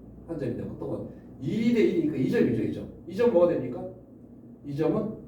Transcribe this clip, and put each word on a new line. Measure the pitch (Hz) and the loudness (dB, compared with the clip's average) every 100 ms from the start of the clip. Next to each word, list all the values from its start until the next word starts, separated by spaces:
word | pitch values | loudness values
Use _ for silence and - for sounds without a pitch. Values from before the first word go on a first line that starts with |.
| - - - | -20 -16 -10
한 | 156 | -6
점이 | 131 117 | -6 -6
되고 | - - | -8 -8
또 | - - - - - - | -8 -8 -8 -14 -18 -10
이 | 139 214 226 | -4 0 2
대 | 233 | 4
일이니까 | - - - - | 4 4 0 0
이 | 254 | 2
점이죠, | 240 233 - | 4 2 2
이 | - | -2
점. | - - - - | -4 -10 -14 -8
이 | 190 | 0
점 | 240 | 4
뭐가 | 170 175 | 6 4
됩니까? | 143 - - - - - - - - - - 143 | 2 -4 -8 -10 -14 -20 -20 -20 -20 -20 -16 -8
이 | 143 | -2
점은, | 156 214 - - | 0 0 -2 -8